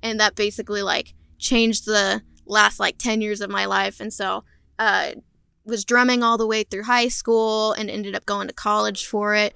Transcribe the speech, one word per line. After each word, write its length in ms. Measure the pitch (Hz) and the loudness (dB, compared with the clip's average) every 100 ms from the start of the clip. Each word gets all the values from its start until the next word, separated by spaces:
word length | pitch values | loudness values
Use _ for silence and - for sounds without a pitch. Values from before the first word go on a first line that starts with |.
And 180 | 226 220 | -6 0
that 140 | 214 | 0
basically, 480 | - 208 208 208 202 | 2 -2 -2 -6 -4
like, 320 | 196 165 - - _ _ | -2 -2 -4 -14 _ _
changed 480 | - 240 226 214 - | 0 4 4 0 0
the 360 | 214 196 208 - - - | 2 2 0 -6 -20 0
last, 340 | 214 208 - | 4 4 4
like, 180 | 202 - | -2 -2
ten 220 | 240 220 | -2 -2
years 200 | 214 208 | -2 -6
of 100 | 202 | -6
my 140 | 202 | -4
life. 360 | 196 196 196 196 | 0 0 0 -4
And 120 | 214 | -10
so, 320 | - 190 190 - _ _ _ | -6 -4 -4 -8 _ _ _
uh, 340 | 220 190 147 - - _ _ _ | 0 0 -2 -8 -18 _ _ _
was 200 | - 226 | -8 -6
drumming 380 | 202 240 247 247 | 0 2 4 4
all 160 | 240 226 | 2 2
the 80 | 220 | 0
way 160 | 220 | 0
through 200 | 214 190 | -2 -6
high 240 | 214 247 240 | 0 2 2
school 640 | - - 226 220 214 214 | -2 0 2 2 2 0
and 180 | - 214 | -2 -4
ended 240 | - 202 | -6 -6
up 100 | 196 | -8
going 240 | - 202 190 | -4 -6 -6
to 60 | |
college 520 | - 208 214 214 196 - | -6 0 0 0 -4 -6
for 280 | 214 208 | -4 0
it. 200 | 208 208 | 2 0